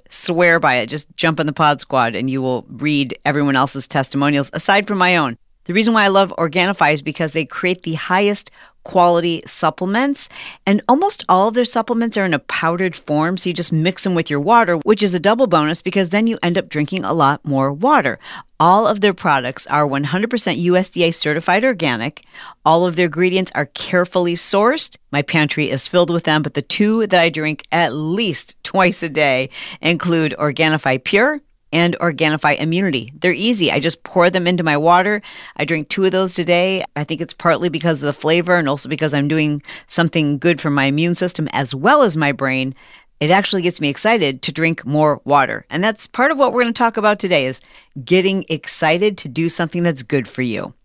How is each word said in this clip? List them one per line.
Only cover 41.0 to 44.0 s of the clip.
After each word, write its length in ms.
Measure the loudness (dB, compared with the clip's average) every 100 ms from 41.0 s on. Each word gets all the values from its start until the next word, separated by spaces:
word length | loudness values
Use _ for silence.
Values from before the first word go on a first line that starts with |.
| 0 0
system 320 | -2 -2 -4
as 220 | -4 -4 0
well 260 | 2 4
as 160 | 4 2
my 140 | 0
brain. 420 | 0 -2 -2 -4 -8 -20 -20 _ -4
It 100 | 2
actually 320 | 2 2 -2
gets 180 | -2 -2
me 80 | -4
excited 520 | -2